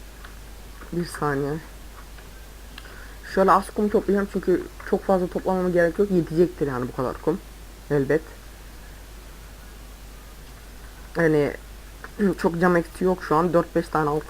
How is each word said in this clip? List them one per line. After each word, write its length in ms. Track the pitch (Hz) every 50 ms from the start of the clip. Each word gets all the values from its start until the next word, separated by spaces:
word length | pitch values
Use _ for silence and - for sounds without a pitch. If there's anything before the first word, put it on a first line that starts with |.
| - - - - - - - - - - - - - - - - - - -
Bir 120 | 170 175
saniye. 480 | 160 - - 156 147 143 139 143 139 147 160 - - - - - - - - - - - - - - - - - - - - - - - - - - - - - - - - - - -
Şöyle 180 | 190 190 190 170
az 180 | 190 202 -
kum 180 | - - 214 208
toplayacağım 400 | - - 180 - 196 202 202 196 -
çünkü 300 | 196 180 - 180 - - - - - - -
çok 140 | - 190 -
fazla 220 | - 196 185 180
toplamama 420 | 170 - 175 - 196 190 185 180 180
gerek 300 | 170 175 170 170 160 -
yok. 120 | 202 202
Yetecektir 560 | 185 180 160 147 156 160 180 170 - - 156
yani 220 | 143 131 123 127 123
bu 80 | 127
kadar 200 | - 131 120 - - -
kum. 180 | - 160 202 - - - - - - - - - -
Elbet. 320 | 147 147 135 135 147 - - - - - - - - - - - - - - - - - - - - - - - - - - - - - - - - - - - - - - - - - - - - - - - - - - - - - - - - - - - -
Yani 360 | - 170 160 156 147 143 127 - - - - - - - - - - - - - -
<clears throat> 200 | 208 190 160 -
çok 220 | - - 170 170
cam 160 | 175 180 180
eksiği 300 | 170 160 - - - 180 185
yok 160 | 185 180 - -
şu 60 | 156
an. 180 | 156 170 180 156
Dört 240 | 170 165 - -
beş 120 | 170 170 -
tane, 220 | - 156 156 147
altı 160 | 147 151 151 -